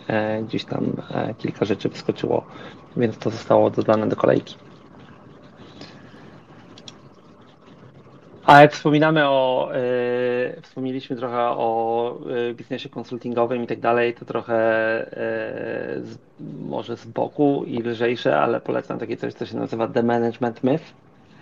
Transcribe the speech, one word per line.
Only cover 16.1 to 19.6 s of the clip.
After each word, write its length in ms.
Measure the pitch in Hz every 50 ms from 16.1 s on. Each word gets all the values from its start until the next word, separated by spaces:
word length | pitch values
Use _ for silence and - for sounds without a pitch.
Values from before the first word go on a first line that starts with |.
| 113 117 - _ _ - - 107 101 101 101 -
może 280 | 143 123 - 117 117
z 80 | - -
boku 580 | 113 117 123 123 123 - - 147 143 143 - -
i 160 | - 127 117 113
lżejsze, 560 | 120 117 110 120 120 123 117 - 131 135 143
ale 220 | 147 117 117 120
polecam 380 | - - 127 123 - - 139 -
takie 180 | 117 107 117
coś, 160 | - 120 117 113
co 120 | - 120
się 120 | 104 110
nazywa 300 | 120